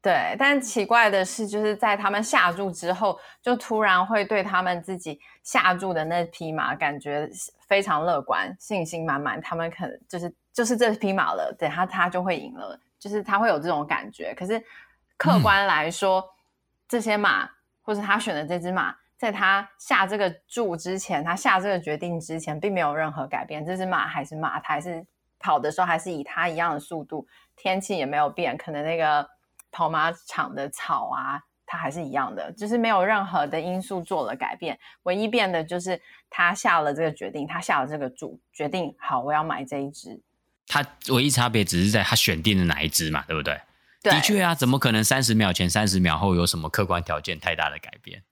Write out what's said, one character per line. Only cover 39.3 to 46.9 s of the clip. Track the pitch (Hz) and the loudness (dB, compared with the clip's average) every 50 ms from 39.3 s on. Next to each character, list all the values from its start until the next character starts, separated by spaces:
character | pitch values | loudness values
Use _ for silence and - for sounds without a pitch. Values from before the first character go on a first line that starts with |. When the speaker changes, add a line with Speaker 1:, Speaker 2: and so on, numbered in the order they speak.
Speaker 1:
要 | 151 151 | 0 0
买 | 156 160 143 - 135 | 0 -2 -6 -8 -8
这 | 127 147 139 | -8 -6 -6
一 | 139 143 | -6 -8
只。 | 147 - - - - - _ _ _ _ _ _ _ _ _ | -10 -16 -18 -18 -20 -20 _ _ _ _ _ _ _ _ _
Speaker 2:
他 | - - 143 143 - - _ - - | -2 0 0 0 0 -8 _ -4 0
唯 | 127 123 135 | 2 2 4
一 | 147 | 4
差 | 127 123 123 123 | 4 4 2 4
别 | 113 110 98 | 4 2 2
只 | - - 87 | 4 2 2
是 | 92 104 | 4 4
在 | 107 107 | 4 2
他 | 92 - - | 2 4 2
选 | - - - 87 80 | 4 4 2 0 2
定 | 80 107 101 95 | 2 2 4 4
的 | 90 | 4
哪 | 85 71 69 | 2 2 0
一 | 78 76 | -2 0
只 | - - 82 78 | 0 -2 -2 0
嘛， | 78 71 - | -4 -4 -4
对 | - 80 | -4 -4
不 | 78 | -4
对？ | 71 73 71 - - _ _ _ _ _ _ _ | -2 -4 -6 -6 -8 _ _ _ _ _ _ _
Speaker 1:
对。 | - 208 | 4 4
Speaker 2:
的 | 175 156 | 4 4
确 | - - 208 196 | 4 2 2 4
啊， | 185 170 | 4 2
怎 | 165 147 135 123 | 2 2 4 2
么 | 135 135 | 4 4
可 | - 127 | 4 4
能 | 110 110 | 4 4
三 | 110 - 131 135 | 4 4 4 4
十 | 127 117 | 4 4
秒 | 113 110 110 95 | 4 6 6 4
前、 | 87 - 92 87 | 4 2 2 2
三 | - 110 107 | 4 4 4
十 | 101 92 92 | 4 4 4
秒 | 90 85 78 76 | 4 4 4 4
后 | 101 98 90 | 2 4 4
有 | 87 87 | 4 4
什 | 85 - 85 | 2 0 -2
么 | 76 76 | -4 -2
客 | - - 98 | -2 -2 0
观 | 87 | 0